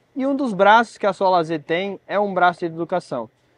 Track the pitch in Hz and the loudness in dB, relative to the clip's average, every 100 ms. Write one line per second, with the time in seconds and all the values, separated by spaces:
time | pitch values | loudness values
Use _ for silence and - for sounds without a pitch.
0 | _ 269 269 277 262 180 202 226 220 - | _ -6 -4 -2 -2 2 6 6 4 -2
1 | 202 - 190 180 160 160 143 165 196 190 | -4 0 0 0 0 -4 -4 -4 -4 -10
2 | - 190 202 180 180 170 170 160 165 180 | -6 -4 -2 2 2 2 -6 -6 -6 -6
3 | - 131 113 _ _ | -6 -8 -10 _ _